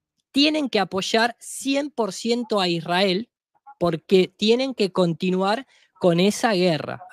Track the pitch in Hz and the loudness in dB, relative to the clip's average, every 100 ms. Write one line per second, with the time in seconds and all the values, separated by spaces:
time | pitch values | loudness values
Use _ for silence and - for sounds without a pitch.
0 | _ _ _ 269 294 302 269 208 190 190 | _ _ _ 0 0 0 -2 -2 -2 -4
1 | - 226 233 - - - 269 277 294 - | -2 0 0 -2 -14 -10 -4 -2 -4 -4
2 | 208 180 226 240 240 208 180 170 156 175 | -6 -4 -4 -4 -2 -2 0 -2 -2 0
3 | 196 180 240 _ _ _ - - 170 160 | 2 0 -4 _ _ _ -20 -4 -2 -2
4 | - 190 180 - 214 240 269 247 196 190 | 2 4 4 0 0 2 0 -2 -2 0
5 | 175 160 185 185 190 226 - _ _ _ | 0 0 -2 0 0 -2 -6 _ _ _
6 | 185 170 196 - 233 190 180 151 - 127 | 2 4 2 2 0 2 2 0 -4 -12
7 | - | -14